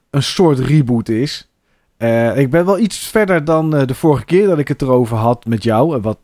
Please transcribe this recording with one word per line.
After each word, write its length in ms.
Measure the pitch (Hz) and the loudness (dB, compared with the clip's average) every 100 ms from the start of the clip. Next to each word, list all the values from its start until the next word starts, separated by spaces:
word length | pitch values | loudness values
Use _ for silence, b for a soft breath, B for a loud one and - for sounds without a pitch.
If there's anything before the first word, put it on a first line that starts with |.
| _ | _
een 140 | 139 | -4
soort 360 | - - 170 131 | -2 0 2 2
reboot 500 | 127 151 123 117 110 | 2 2 2 0 -2
is. 400 | 110 147 - - _ _ _ _ - | -2 -4 -8 -18 _ _ _ _ -6
Eh, 400 | 117 117 117 117 | -2 0 0 0
ik 120 | 135 | 0
ben 160 | 165 180 | 2 2
wel 140 | 190 | 0
iets 180 | 208 - | 0 -4
verder 460 | - 220 196 175 151 | -4 -2 0 0 0
dan, 300 | 160 160 147 | 0 0 0
eh, 120 | 131 | 0
de 80 | 131 | 0
vorige 300 | 160 131 - | 0 0 0
keer 220 | 180 202 | 2 2
dat 120 | 156 | 0
ik 80 | 139 | -2
het 140 | 143 | -4
erover 360 | 135 127 113 113 | 0 0 0 0
had 280 | 117 120 117 | 0 -2 -2
met 180 | 113 | -2
jou, 320 | 113 110 160 135 | 0 2 0 -2
en 60 | |
wat 160 | 107 - | -4 -8